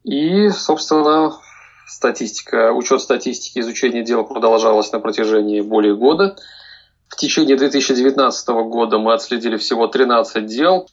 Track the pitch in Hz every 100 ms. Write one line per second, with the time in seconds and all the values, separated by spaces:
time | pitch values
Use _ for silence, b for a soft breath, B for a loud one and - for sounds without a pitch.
0 | - 139 156 190 208 190 - 156 - 156
1 | 151 156 156 - B B B B B -
2 | 120 117 113 - - 113 113 123 120 131
3 | - 123 127 120 - 127 117 113 127 117
4 | 113 117 107 123 113 113 113 107 104 110
5 | 113 104 110 110 104 104 104 110 107 104
6 | 127 160 196 - B B B B B _
7 | - - 139 - 147 131 139 135 131 127
8 | 131 135 127 - - 117 113 117 113 107
9 | 110 113 - 120 113 107 - 120 113 -
10 | 123 117 113 113 107 117 165 185 -